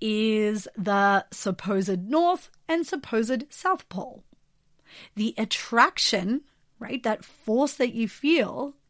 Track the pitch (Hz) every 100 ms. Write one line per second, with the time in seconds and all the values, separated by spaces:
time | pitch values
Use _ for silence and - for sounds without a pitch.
0 | 220 214 220 214 208 214 - - 185 202
1 | 202 196 - - 202 185 190 196 190 180
2 | 190 311 349 370 - _ - 330 330 311
3 | - 226 226 254 277 - 370 381 - 185
4 | 254 - - _ _ _ _ _ _ -
5 | - - 214 - 220 - - 233 294 -
6 | - 202 185 269 - _ _ _ 240 262
7 | 233 214 - - - 226 277 - 247 226
8 | 226 - 285 330 208 - 285 -